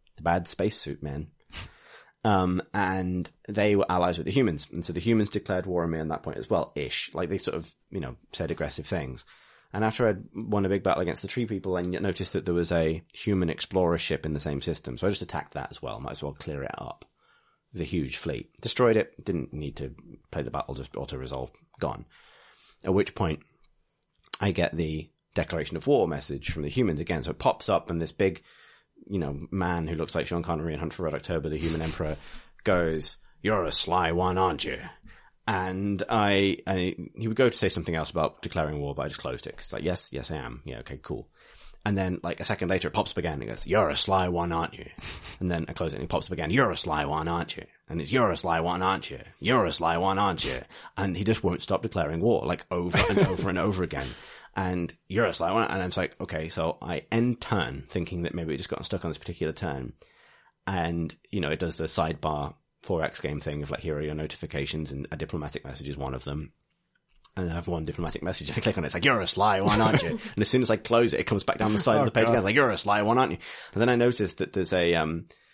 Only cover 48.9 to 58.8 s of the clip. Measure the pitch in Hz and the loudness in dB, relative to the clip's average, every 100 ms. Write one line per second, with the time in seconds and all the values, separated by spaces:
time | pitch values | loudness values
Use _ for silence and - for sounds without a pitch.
48.9 | 95 - - - - 101 - 87 - 82 | 0 -4 -12 -14 -4 2 4 4 2 2
49.9 | 82 95 98 101 85 - 64 - - - | 2 2 2 2 2 -2 -4 -8 -18 -12
50.9 | - 98 87 101 107 90 87 - 98 92 | -4 -2 0 0 2 0 -2 0 -2 0
51.9 | 98 76 82 107 101 67 87 - 90 87 | -2 0 2 4 4 2 -4 -2 -2 0
52.9 | 82 - - 185 90 90 90 107 92 87 | 2 4 4 4 2 0 2 2 0 -2
53.9 | 69 65 57 - - - - 92 90 82 | -2 -6 -8 -16 -20 -10 -4 -2 0 -2
54.9 | - - 98 107 - 85 92 110 95 90 | -6 -4 0 2 2 2 2 2 0 -2
55.9 | 92 90 - 90 78 80 - 82 - - | 0 -2 -4 -6 -4 -4 -2 -2 -2 -4
56.9 | 82 - 113 123 117 - 101 62 69 - | -6 0 2 2 0 0 0 0 -4 -6
57.9 | 92 85 87 85 - 80 69 - - | -4 -2 -2 -4 -4 -4 -4 -4 -6